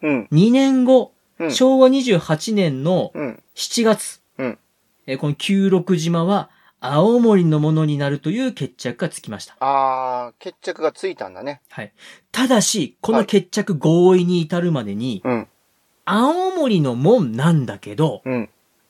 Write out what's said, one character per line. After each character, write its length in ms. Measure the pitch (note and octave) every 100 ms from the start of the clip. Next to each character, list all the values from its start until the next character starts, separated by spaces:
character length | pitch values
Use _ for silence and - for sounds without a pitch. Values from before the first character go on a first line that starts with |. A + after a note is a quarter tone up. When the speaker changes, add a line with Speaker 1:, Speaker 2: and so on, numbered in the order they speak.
Speaker 1:
う 80 | D#3
ん。 180 | C3+ G2
Speaker 2:
二 200 | D3 A3
年 340 | B3+ C4+ C4
後、 300 | B3+ B3+ - _ _ _
Speaker 1:
う 80 | E3+
ん。 60 |
Speaker 2:
昭 260 | - C4 C4
和 100 | B3+
二 140 | C4+
十 160 | B3 F3
八 340 | - D3+ -
年 320 | G#3 E3+ C3
の 280 | D3+ F3+ A2 - C#3 - _
七 280 | - - -
Speaker 1:
う 60 | A3
ん。 60 | G#3
Speaker 2:
月、 240 | - - _ -
Speaker 1:
う 60 |
ん。 140 | B2+ - _ _ _ _ -
Speaker 2:
え 80 |
ー、 40 | C3+
こ 100 | D3
の 60 |
九 360 | C#3+ - G3 G3
六 260 | F#3 F3 F3
島 280 | E3 E3+
は 260 | F3 G3+ D3 _ _ _
青 380 | B2+ D3 G3+ A#3+
森 260 | A#3 G3+
の 140 | E3+ D3+
も 140 | D3+
の 140 | D#3 D#3
に 100 | C#3+
な 120 | C#3+
る 80 | C#3
と 120 | D#3
い 160 | A3 C4
う 60 |
決 220 | - C3+
着 260 | - B2 -
が 80 | F3
つ 120 | -
き 100 | -
ま 100 | G2+
し 60 | -
た。 100 | _
Speaker 1:
あ 720 | C3+ C#3 C3+ C3 B2+ B2+ B2
ー、 20 | -
決 200 | F#3+ -
着 220 | - E3
が 100 | D#3
つ 160 | - F#3+
い 80 | -
た 120 | F#2+
ん 60 |
だ 80 | F#2
ね。 180 | C3 C#3+ _
Speaker 2:
は 120 | -
い。 100 | G#2+ _ - - _
た 160 | - B3+
だ 140 | A#3+
し、 360 | - G#3+ C#3+ -
こ 120 | -
の 120 | A#3
決 240 | G#3 G3+ -
着、 240 | - G3+
Speaker 1:
は 40 | D3+
い。 40 |
Speaker 2:
合 360 | D#3 E3+ F3+ F#3
意 80 |
に 180 | F3 F3+
至 180 | D#3 F3
る 100 | F3
ま 140 | C#3+
で 100 | G#2
に、 280 | G2+ B2+ G2+
Speaker 1:
う 80 | B2+
ん。 160 | A#2+ - _ _ _ _ _ -
Speaker 2:
青 420 | G3+ C4 F4 F#4
森 280 | F#4 C#4 F#3+
の 140 | C#3
門 380 | A#2+ D#3 B3 C3+
な 200 | A2+ D#3
ん 140 | D#3+ A2+
だ 120 | G2
け 160 | G#2
ど、 280 | G#2+ D3+ G#2+
Speaker 1:
う 100 | C3
ん。 140 | B2 G#2 _ _ _ _